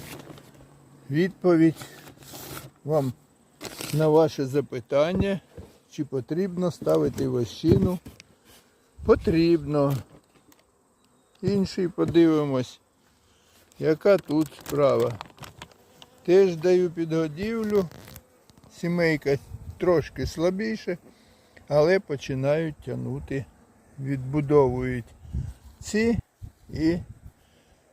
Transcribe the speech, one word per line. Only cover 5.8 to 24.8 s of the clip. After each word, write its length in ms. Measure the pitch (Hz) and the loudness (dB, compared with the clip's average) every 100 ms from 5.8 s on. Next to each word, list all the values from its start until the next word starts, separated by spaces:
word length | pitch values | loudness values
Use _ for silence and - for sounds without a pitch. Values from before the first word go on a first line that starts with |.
| _ | _
чи 140 | - 143 | -10 -6
потрібно 680 | 135 120 156 196 175 180 | -6 -4 -4 -4 -2 -4
ставити 560 | - 151 160 147 147 135 | -4 0 2 0 -2 -4
вощину. 720 | 123 117 - 156 190 185 180 - - - _ _ - _ _ _ - - | -2 -4 -2 4 4 2 -4 -10 -20 -20 _ _ -20 _ _ _ -8 2
Потрібно. 920 | 220 - 165 170 170 143 147 143 135 - - _ _ _ _ _ _ _ _ _ _ _ - | 2 2 2 4 2 2 0 0 -2 -8 -20 _ _ _ _ _ _ _ _ _ _ _ -6
Інший 460 | 185 202 185 - 180 | -2 0 0 -2 -4
подивимось, 920 | - 160 165 165 156 143 135 123 - _ _ _ _ _ _ _ _ _ - | -2 2 4 6 4 0 -2 -4 -10 _ _ _ _ _ _ _ _ _ -4
яка 380 | 143 156 202 190 | -2 2 4 2
тут 340 | - 151 147 - | 2 -2 -2 -6
справа. 540 | - 143 143 117 120 110 - - - - - - _ - - _ - | -6 0 2 2 0 -4 -14 -18 -20 -20 -20 -20 _ -20 -20 _ 2
Теж 300 | 185 196 165 | 4 4 2
даю 340 | 175 180 180 | 2 2 2
підгодівлю. 960 | 170 165 160 160 151 208 233 214 202 170 - - - _ _ _ - - - | -2 -4 -2 -2 -4 -6 -4 -2 -2 -2 -8 -18 -20 _ _ _ -20 -20 -8
Сімейка 600 | 170 175 165 151 139 139 - - - - | -4 0 2 2 0 -2 -4 -18 -16 -4
трошки 480 | 175 170 - - 131 | 2 2 0 -6 -8
слабіше, 720 | - 170 185 220 220 - 175 - _ _ _ _ - - | -2 -2 -2 -4 -6 -6 -8 -10 _ _ _ _ -20 -2
але 320 | 147 156 190 | 2 4 2
починають 760 | - 143 - 131 135 151 165 147 - | 0 -8 -6 -4 0 0 -2 -8 -10
тягнути, 600 | 123 123 135 - 135 120 _ _ _ _ - | -8 -8 -8 -6 -8 -8 _ _ _ _ -12
відбудовують 1040 | 135 139 131 147 143 147 131 123 | -6 -6 -2 -2 4 6 6 2